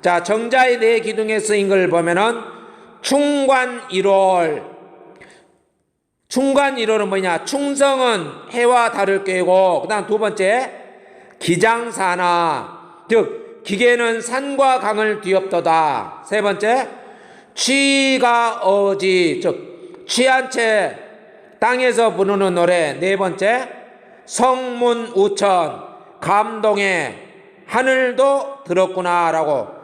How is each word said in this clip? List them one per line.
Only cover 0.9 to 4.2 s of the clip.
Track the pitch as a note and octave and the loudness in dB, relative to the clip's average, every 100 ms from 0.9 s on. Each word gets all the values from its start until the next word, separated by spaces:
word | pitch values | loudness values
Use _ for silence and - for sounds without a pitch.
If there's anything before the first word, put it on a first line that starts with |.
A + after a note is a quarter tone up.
| A#3 | 2
기둥에 | A3+ G#3 A3 A3 | -2 -4 -2 -2
쓰인 | G#3+ G#3 G3 | 0 0 2
걸 | G3 F3+ | 2 2
보면은 | E3+ E3+ E3+ G#3+ A#3 - - - - - - | 2 0 0 0 -2 -10 -16 -20 -20 -20 -12
충관 | - C#4 D4 D4 C4+ C4 B3 A#3+ - | -2 0 2 0 2 2 0 -6 -6
일월. | F#3 F#3+ G3 | -2 2 4